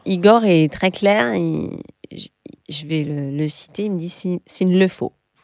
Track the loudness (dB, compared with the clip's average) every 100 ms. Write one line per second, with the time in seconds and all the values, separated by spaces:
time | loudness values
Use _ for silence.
0 | -4 2 6 6 6 4 4 2 -2 0
1 | 2 2 2 0 -2 -2 -4 -8 -14 _
2 | -18 -12 -14 _ -20 -20 -12 -10 -4 -4
3 | -4 -4 -6 -2 -2 -4 -8 -6 -4 -4
4 | -6 -6 -4 -6 -6 -2 2 4 2 0
5 | -10 -10 _ _